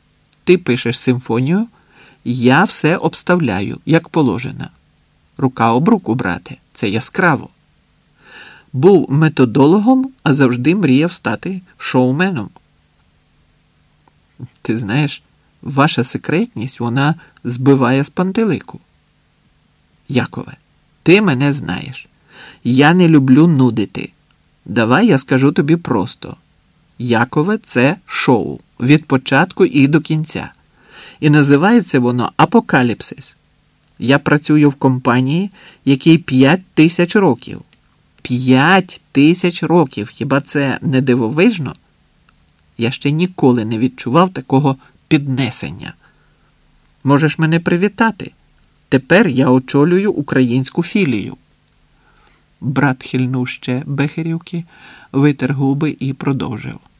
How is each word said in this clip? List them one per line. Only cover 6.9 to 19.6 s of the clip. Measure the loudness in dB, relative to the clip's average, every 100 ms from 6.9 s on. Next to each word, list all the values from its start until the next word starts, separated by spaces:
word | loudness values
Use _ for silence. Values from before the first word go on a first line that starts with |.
| -4 -6 -2 0 0 -4 _ _ _ _ _ _ _ _ -20 -20 -20 _
Був | 0 4 4 4
методологом, | 2 2 2 2 4 4 4 4 2 0 -4
а | -2
завжди | 2 2 2 0
мріяв | 0 2 2 0
стати | -4 -8 -8 -8 -10 -12 -14
шоуменом". | -4 0 0 0 -2 -4 -8 -14 _ _ _ _ _ _ _ _ _ _ _ _ _ _ _ _ _ -20 -20 _
Ти | -6 -6
знаєш, | -4 -4 -4 -6 _ _ _ _
ваша | -8 0 0 0
секретність, | -4 -6 -4 -4 -4 -6 -10 -8
вона | -6 -2 -2 -2 -8 _
збиває | -10 -2 2 4 2 0
з | -2
пантелику. | -4 -4 -2 -2 -2 -6 -20 _ _ _ _ _ _ _ _